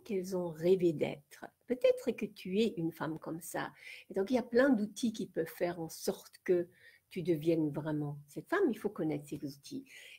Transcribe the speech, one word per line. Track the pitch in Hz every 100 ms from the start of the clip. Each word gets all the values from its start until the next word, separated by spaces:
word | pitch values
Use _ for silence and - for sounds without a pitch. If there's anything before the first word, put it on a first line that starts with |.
qu'elles | - 196 185 185
ont | 175
rêvé | 156 175 190 175
d'être. | 151 139 - - - - - -
Peut-être | 254 508 508 -
que | 226 202
tu | - 185 196
es | 226 -
une | 165
femme | - 147 160
comme | - 165
ça. | - 156 147 - - - -
Et |
donc, | 196 196
il |
y | 247
a |
plein | 226 233 277
d'outils | 220 208 - 226
qui | - -
peuvent | - 160
faire | - 175 175
en | 160
sorte | - - 190 - -
que | - 180 175 - - - _
tu | 190
deviennes | 170 156 160 165 151
vraiment | 147 156 151 147 147 -
cette | - -
femme. | 370 349
Il | 214
faut | 208
connaître | - 156 147 -
ces | 151
outils. | 143 - - - - - -